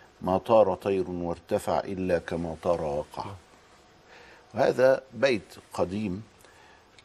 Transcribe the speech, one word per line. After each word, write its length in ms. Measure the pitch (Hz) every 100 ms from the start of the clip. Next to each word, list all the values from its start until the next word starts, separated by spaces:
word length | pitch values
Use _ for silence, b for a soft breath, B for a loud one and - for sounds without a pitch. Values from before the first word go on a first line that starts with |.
| b b
"ما 160 | 90 92
طار 360 | - 117 95
طير 360 | 90 104 98 90
وارتفع 720 | 90 85 82 - 104 - 80
إلا 380 | - 92 92 85
كما 380 | - 85 85 78
طار 200 | 92 85
وقع". 420 | 78 73 76 - 98 98 - - - - - - - B B B B
وهذا 480 | 107 139 123 131 131 -
بيت 400 | 110 135 110 - - -
قديم، 480 | - 87 101 107 95 113 - b b b b b b